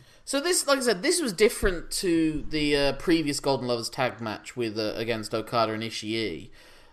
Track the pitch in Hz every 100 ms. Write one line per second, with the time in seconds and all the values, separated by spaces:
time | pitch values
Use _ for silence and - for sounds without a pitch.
0 | - - - 277 330 339 - 277 247 190
1 | 269 349 269 170 214 - 214 170 - -
2 | 185 165 160 151 - 156 147 143 139 139
3 | - 165 147 139 147 131 123 120 113 -
4 | 123 107 113 101 - 123 113 107 107 -
5 | 113 113 104 113 110 123 110 110 113 -
6 | 107 113 107 78 120 - - - -